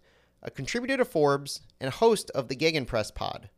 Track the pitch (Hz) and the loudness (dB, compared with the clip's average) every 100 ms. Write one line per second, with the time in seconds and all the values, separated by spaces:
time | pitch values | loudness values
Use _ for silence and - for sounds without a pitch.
0 | _ _ _ _ - - 131 240 240 269 | _ _ _ _ -14 -10 -6 -4 -2 0
1 | 254 165 147 139 139 - - - 131 - | 2 4 4 4 -2 -12 -14 -10 -6 2
2 | 226 214 - - 120 131 160 160 120 117 | 4 4 0 -4 -4 0 0 0 -2 -2
3 | 104 - - - - | -2 -4 -6 -8 -14